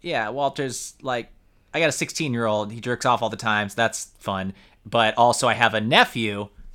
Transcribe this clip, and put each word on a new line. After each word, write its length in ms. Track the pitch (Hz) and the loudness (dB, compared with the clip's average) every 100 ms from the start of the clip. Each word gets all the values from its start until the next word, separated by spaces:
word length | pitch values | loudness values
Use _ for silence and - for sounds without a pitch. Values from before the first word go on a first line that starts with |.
yeah, 260 | 175 139 107 | -6 -2 -2
Walter's 640 | 127 139 139 139 117 - - | -2 -2 -2 -6 -6 -12 -12
like, 280 | 135 123 117 - _ _ _ | -6 -6 -6 -16 _ _ _
"I 60 | 151 | 0
got 80 | 160 | 0
a 40 | |
sixteen-year-old. 800 | - 160 - 156 120 113 107 104 | 0 -4 -4 -2 0 0 0 -2
He 80 | 117 | -6
jerks 240 | 120 120 131 | -4 -2 2
off 160 | 117 | 2
all 60 | 113 | 0
the 80 | 113 | -2
time, 320 | 113 104 104 | -2 0 -2
so 60 | - | 0
that's 300 | 113 - - _ | 0 0 -12 _
fun. 360 | - 98 95 - - _ 107 | -6 -6 -6 -10 -18 _ -2
But 280 | 120 110 110 | 2 2 4
also 300 | 120 117 123 | 4 4 2
I 60 | |
have 200 | 110 117 | 4 2
a 60 | 110 | 2
nephew," 680 | 110 175 247 123 110 101 101 - - | 2 4 4 2 -4 -4 -8 -12 -20